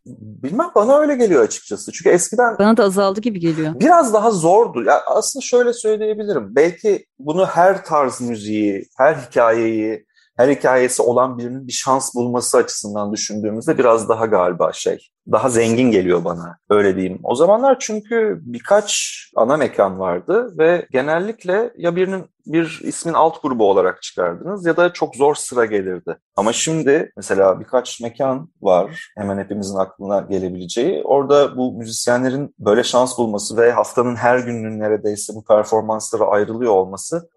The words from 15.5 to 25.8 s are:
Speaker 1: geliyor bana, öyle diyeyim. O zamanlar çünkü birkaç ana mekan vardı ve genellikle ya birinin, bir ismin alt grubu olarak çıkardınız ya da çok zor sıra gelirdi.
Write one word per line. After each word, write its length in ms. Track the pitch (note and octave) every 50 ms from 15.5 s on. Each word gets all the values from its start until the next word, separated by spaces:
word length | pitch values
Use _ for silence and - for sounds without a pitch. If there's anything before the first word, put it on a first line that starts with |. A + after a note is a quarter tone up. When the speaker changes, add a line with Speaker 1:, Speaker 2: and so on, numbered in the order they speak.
| A#2 A2+ A#2 A2+ A#2 A#2+ C3 B2
Speaker 1:
geliyor 340 | G#2+ F#2 F#2 F2 F2 E2+ E2+
bana, 320 | F2+ E2+ E2+ E2+ F2 F2 - _ -
öyle 260 | G#2 G#2 G2+ G2 F#2
diyeyim. 240 | F#2+ F#2 F2+ F#2+ - -
O 120 | - A#2+
zamanlar 420 | B2+ E3 F#3 G#3 A#3 C4 C#4 B3+ C4+
çünkü 600 | - - G#3+ G#3+ G#3 G#3 A#3 A3+ A3 G#3 F#3 E3
birkaç 720 | D3+ A#2+ A#2 A#2 - - G3+ G#3+ G#3 - - - - - - - - - -
ana 220 | - A2+ B2 D3
mekan 420 | D#3 B2+ G#2+ - - G2+ F#2+ F#2 F#2
vardı 540 | F#2+ F2+ F2 F#2 - D3+ F#3 A#3 B3+ A#3 F3
ve 300 | D#3 D#3+ E3 F3 E3+ - -
genellikle 800 | - B2+ C3+ D3+ D#3+ E3+ F#3+ A3 A3 - - F3+ F#3 G#3 A#3 - -
ya 180 | - E3+ E3+ E3+
birinin, 300 | F3+ F#3 F#3 F#3+ F#3 D#3+ - _ _ -
bir 340 | - D3+ E3 E3 D#3 D#3+ - -
ismin 300 | - D3 - - E3 D#3
alt 280 | B2 D#3 E3 D#3+ -
grubu 280 | - C#3+ B2+ A2+ G#2+ G2
olarak 320 | G2 F#2+ F2+ F#2 F2+ -
çıkardınız 640 | - - - G2 F2+ F2 F2 F#2 A2 E3+ G#3 G3+ E3+
ya 120 | E3 D#3+
da 160 | F3 F3 F3 F3
çok 220 | - D#3+ C#3+ B2+
zor 200 | B2+ C#3 D3+ D3
sıra 300 | - - - C3 A#2+ A#2
gelirdi. 520 | G#2+ G#2+ G2+